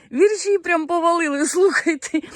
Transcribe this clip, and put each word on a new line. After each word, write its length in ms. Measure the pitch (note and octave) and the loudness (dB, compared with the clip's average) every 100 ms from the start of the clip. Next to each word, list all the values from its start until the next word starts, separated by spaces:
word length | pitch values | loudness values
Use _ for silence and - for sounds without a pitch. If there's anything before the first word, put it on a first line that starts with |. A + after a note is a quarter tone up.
| - | -8
вірші 460 | B3+ G#4 G#4 G4+ G4+ | 2 2 2 0 -2
прям 280 | F4 E4+ D4+ | 0 -2 0
повалили, 600 | F4 E4 E4+ D#4 C#4 D4 | 0 2 2 0 -2 -2
слухайте, 720 | F4 F#4+ - - D#4 - D#4+ - | 2 2 2 -2 -4 -4 -6 -6